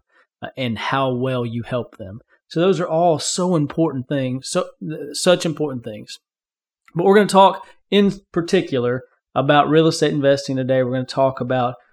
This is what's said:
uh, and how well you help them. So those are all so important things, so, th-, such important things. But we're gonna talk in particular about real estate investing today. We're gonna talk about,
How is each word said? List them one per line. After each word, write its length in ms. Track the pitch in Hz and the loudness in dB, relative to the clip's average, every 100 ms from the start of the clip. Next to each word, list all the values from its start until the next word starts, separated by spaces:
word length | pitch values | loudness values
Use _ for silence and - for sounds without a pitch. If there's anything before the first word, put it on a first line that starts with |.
| _ _ _ - | _ _ _ -16
uh, 60 | - - | -14 -8
and 220 | 123 107 | -6 -6
how 360 | - 139 131 | -4 -2 -2
well 320 | 123 131 127 120 | -2 -4 -4 -4
you 180 | 117 | -8
help 340 | - 123 117 - | -6 -6 -8 -14
them. 220 | 95 107 _ _ _ | -16 -16 _ _ _
So 100 | 160 | 0
those 200 | 185 165 | 0 0
are 80 | 175 | 0
all 300 | 160 175 147 | 2 2 2
so 380 | - - 180 170 | -2 -2 0 0
important 520 | 143 - 165 131 123 | 0 0 0 -2 -4
things, 420 | 143 131 131 - | -4 -4 -6 -6
so, 200 | 180 180 - | -6 -6 -10
th-, 340 | 175 151 143 | -12 -10 -10
such 320 | 143 185 180 170 | -2 2 2 0
important 380 | 147 147 127 | -4 -4 -6
things. 360 | 117 107 127 - _ _ _ _ _ _ _ | -10 -14 -16 -20 _ _ _ _ _ _ _
But 120 | 160 196 | 0 4
we're 100 | 208 | 4
gonna 120 | 202 | 6
talk 380 | 190 190 185 - _ - | 6 6 4 -14 _ -2
in 220 | 202 202 196 _ | 2 2 0 _
particular 720 | 180 170 185 - 123 120 127 - _ _ | -6 0 0 0 -2 -2 -4 -8 _ _
about 360 | 127 139 147 139 | -2 2 4 4
real 180 | 156 160 | 4 4
estate 260 | 160 151 | 2 0
investing 440 | 151 139 139 - 131 | 2 2 2 0 -4
today. 260 | 127 131 | 0 0
We're 80 | 123 | 0
gonna 140 | 131 127 | -2 -4
talk 360 | - 135 131 | 0 0 0
about, 340 | 123 127 120 123 _ | -2 -2 -2 -6 _